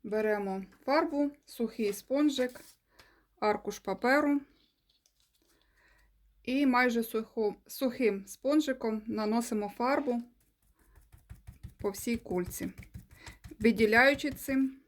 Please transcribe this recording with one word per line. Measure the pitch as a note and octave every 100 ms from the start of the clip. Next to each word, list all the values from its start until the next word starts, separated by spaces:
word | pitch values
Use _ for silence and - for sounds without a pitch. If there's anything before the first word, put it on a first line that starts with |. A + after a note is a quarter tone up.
Беремо | A3 G#3+ G#3+ G#3 G3 F#3+ F#3+ - -
фарбу, | D4 E4+ C#4+ C#4+ - _
сухий | - A#3 - G#3+
спонжик, | G3+ - C4+ D4 C4 B3+ B3 - _ _ _ - _ _ _
аркуш | G#4 G#4 - -
паперу. | - F#3+ A#3+ C#4 D4 C#4+ C#4 _ _ _ _ _ _ _ _ _ _ _ _ _ _ _ _ _ _ _
І | - C4 C#4
майже | B3 B3 A#3
сухо-, | A3+ A3 A3+ - G#3+ G3 _
сухим | - C4 A#3+ A#3+ G3 G3
спонжиком | - C4 D4+ D4 B3+ A#3 A3 G#3+
наносимо | G#3+ G#3+ A3+ A#3 A3 G#3 -
фарбу | A#3+ C#4 C#4 A#3+ A#3 _ _ _ _ _ _ - _ - _ - - - - -
по | G#3
всій | G3 - A#3
кульці, | - F3+ F3+ - F#3 - - - - - - - - -
виділяючи | G#3+ G3+ A3 A3+ C4 C#4+ D4
цим | C4+ - C4+ C4+ -